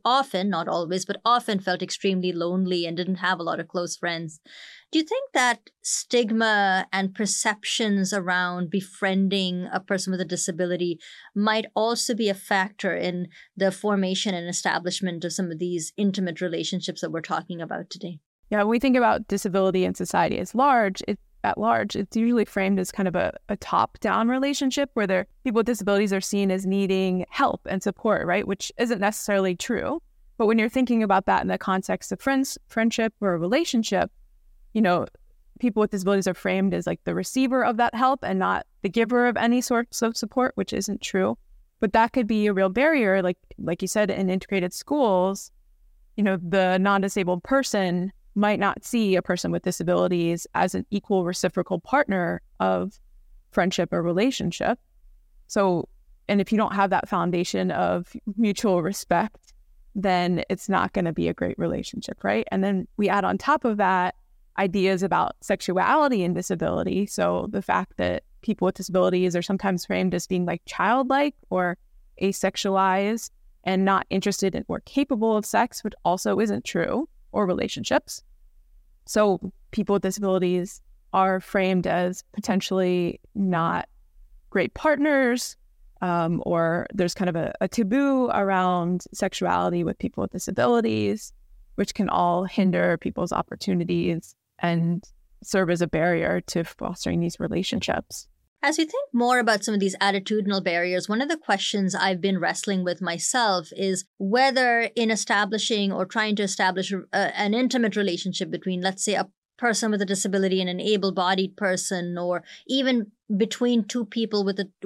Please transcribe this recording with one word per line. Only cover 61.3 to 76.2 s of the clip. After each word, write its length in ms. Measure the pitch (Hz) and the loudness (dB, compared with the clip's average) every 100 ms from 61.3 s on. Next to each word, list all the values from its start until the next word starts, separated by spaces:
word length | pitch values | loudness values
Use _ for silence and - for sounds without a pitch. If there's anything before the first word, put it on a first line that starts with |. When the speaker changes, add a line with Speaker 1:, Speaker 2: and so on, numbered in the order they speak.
Speaker 2:
great 240 | - 180 - | -2 -4 -2
relationship, 640 | 170 - - - - - | -2 -4 -6 -10 -10 -6
right? 240 | 196 220 - | -2 0 0
And 100 | 190 | 0
then 240 | 190 190 - - | 0 -2 -4 -2
we 100 | 196 | 0
add 160 | 202 | 2
on 140 | 185 196 | 0 0
top 260 | - 302 | 0 2
of 140 | 233 208 | 2 2
that 360 | 185 185 180 - _ _ _ - | 2 2 0 -4 _ _ _ -2
ideas 440 | 190 196 185 185 | 0 2 2 2
about 340 | 185 170 - - | 2 2 0 -2
sexuality 800 | - 190 - 185 180 302 285 220 | -4 -2 0 2 4 4 4 2
and 120 | 175 | 0
disability. 720 | 180 180 165 160 - 185 196 202 | -2 -2 -2 -2 -2 0 -2 -2
So 420 | - 175 180 214 | -2 0 0 -4
the 120 | 202 | -4
fact 340 | 185 185 190 - | -2 -2 -2 -4
that 280 | 180 - - - | -2 -2 -8 -8
people 240 | - - 185 | -4 0 -2
with 80 | |
disabilities 600 | - 185 180 185 180 185 | -2 -2 2 2 2 0
are 80 | 175 | 0
sometimes 440 | 175 196 196 180 - | -2 -2 0 -2 -2
framed 280 | 185 185 | -2 0
as 120 | 175 - | -2 -2
being, 180 | 185 | -2
like, 180 | 175 170 - | -2 -4 -6
childlike 680 | - 190 254 262 277 294 - - | -2 2 2 2 0 0 -4 -4
or 280 | 185 180 185 _ - - - | -2 -2 -4 _ -20 -20 -4
asexualized 1080 | 196 - 190 - 202 190 190 190 202 226 - _ - - | -2 0 -2 -2 0 2 2 2 0 -4 -8 _ -20 -10
and 200 | 185 185 | -2 2
not 220 | 190 190 - | 4 2 0
interested 440 | 190 202 - 196 | -2 0 0 -2
in 100 | - - | -2 -4
or 120 | - | -8
capable 560 | - 277 277 220 226 214 | -4 -2 0 2 2 2
of 80 | |
sex, 380 | - 208 240 - | 2 0 0 -4
which 120 | 214 - | -10 -4
also 340 | 170 185 | -2 0